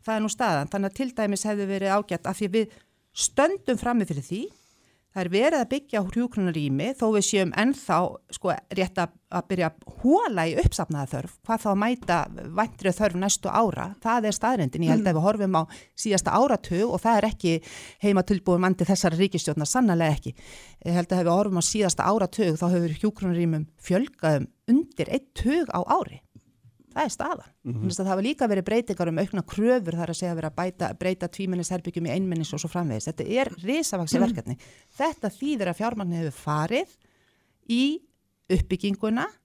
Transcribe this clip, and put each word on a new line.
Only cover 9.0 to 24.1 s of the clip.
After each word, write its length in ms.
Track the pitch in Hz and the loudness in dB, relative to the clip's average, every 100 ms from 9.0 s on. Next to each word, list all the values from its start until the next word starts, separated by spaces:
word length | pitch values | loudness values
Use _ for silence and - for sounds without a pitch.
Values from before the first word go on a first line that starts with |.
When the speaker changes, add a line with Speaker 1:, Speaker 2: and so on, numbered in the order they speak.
Speaker 1:
að, 80 | 170 _ _ | -4 _ _
að 160 | 175 - | -6 -2
byrja 200 | 180 165 | 0 0
að 220 | - - - | -2 -20 -2
hola 400 | 247 349 466 196 165 | 4 4 4 0 0
í 80 | - | 2
uppsafnaða 480 | 359 - 226 151 139 | 2 0 -4 -4 -4
þörf, 220 | 131 160 - - | -6 -8 -14 -4
hvað 160 | 226 | -2
þá 60 | 220 | 2
að 80 | 196 | 2
mæta 360 | 214 247 - 175 - - - | 2 -2 0 0 0 -8 -8
væntri 400 | 170 226 - 190 | -4 -4 -2 -2
þörf 220 | 180 214 175 | 2 0 2
næstu 320 | 190 - - | 0 0 0
ára. 460 | - 226 - - 202 | 2 2 0 -8 -6
Það 260 | 226 240 214 | 0 0 0
er 80 | 202 | 0
staðreyndin. 460 | 226 254 143 160 170 | 0 2 0 0 2
Ég 40 | |
held 80 | 233 | 4
Speaker 2:
Mhm. 80 | 202 | 4
Speaker 1:
að 80 | 156 | 2
við 80 | 175 | 2
horfum 320 | 214 196 180 | 2 2 0
á 60 | 160 - - - | 0 -10 -20 -8
síðasta 380 | 220 190 - 196 | 0 0 2 4
áratug 560 | 277 220 - 202 220 | 4 2 0 -2 0
og 80 | 180 | 0
það 160 | 220 220 | 2 4
er 120 | 214 | 2
ekki 300 | - 175 165 - - - - | 0 0 0 -2 -18 -18 -2
heimatilbúinn 580 | 208 196 180 196 - 175 | 2 4 4 2 4 4
vandi 240 | 185 180 175 | 4 2 2
þessara 320 | 190 185 160 | 4 2 4
ríkisstjórnar, 480 | 190 165 - 151 147 | 2 2 -2 -2 0
sannarlega 480 | 254 240 170 160 | 2 4 4 2
ekki. 220 | 147 - - - - - - - | 0 -4 -12 -18 -20 -20 -10 -2
Ég 80 | |
held 140 | 175 170 | 0 2
að 80 | 185 | 2
ef 60 | 170 | 2
við 80 | |
horfum 240 | 175 208 185 | 2 2 0
á 80 | - | 0
síðasta 400 | 214 190 - - | 2 0 2 0
áratug 480 | 220 185 - 180 | 2 0 0 0
þá 160 | 156 175 | 2 2
hefur 300 | 180 170 156 | 2 0 0
hjúkrunarrýmum 640 | 214 214 190 170 170 156 156 _ | -2 -2 -2 0 0 0 -4 _
fjölgað 600 | - 185 277 | -2 0 0